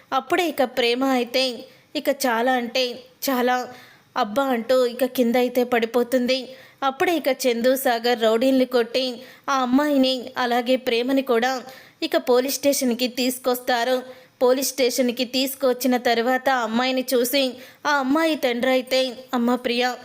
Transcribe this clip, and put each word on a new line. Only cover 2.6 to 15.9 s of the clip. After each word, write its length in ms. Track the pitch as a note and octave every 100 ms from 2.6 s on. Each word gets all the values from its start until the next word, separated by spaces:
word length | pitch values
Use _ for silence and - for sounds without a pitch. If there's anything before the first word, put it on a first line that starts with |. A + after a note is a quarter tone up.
| A#3+ C4 B3 A#3 - - -
చాలా 260 | B3+ B3 B3 A#3+ B3+ - - _ -
"అబ్బా" 260 | A3+ A3
అంటూ 320 | C4+ A#3+ A3+ B3+ A#3+
ఇక 200 | A#3 B3+
కింద 300 | B3+ A#3 B3
అయితే 260 | B3 B3
పడిపోతుంది. 720 | B3 A#3+ A3+ B3 A#3+ C4 B3 C4 A#3+ - - -
అప్పుడే 300 | C4+ C4 F4+ E4
ఇక 140 | C#4+ C4
చందు 280 | C4 A#3 B3 C4
సాగర్ 460 | C4 A#3 A#3 A#3+
రౌడీల్ని 440 | A3+ A3+ C4 C4+ B3+
కొట్టి 400 | B3 A#3 B3+ C4 A#3+ - - -
ఆ 60 | C4+
అమ్మాయిని 520 | B3+ C4 D4+ C#4 C4 C4 G#3+ -
అలాగే 380 | B3 B3 A#3+ C4
ప్రేమని 460 | B3+ A3+ B3 C#4
కూడా 300 | C4+ A3+ B3 C4 - - - -
ఇక 120 | D#4+ E4 -
పోలీస్ 260 | B3 C4 -
స్టేషన్‌కి 520 | C#4+ C4+ B3+ A#3 B3
తీసుకొస్తారు. 920 | B3 B3 B3+ C4 B3 B3 B3 A#3 B3+ B3+ - - -
పోలీస్ 280 | B3 B3+ C4
స్టేషన్‌కి 560 | - A#3+ B3 B3 A#3 A#3+
తీసుకొచ్చిన 720 | B3+ C4+ - C4 B3 C4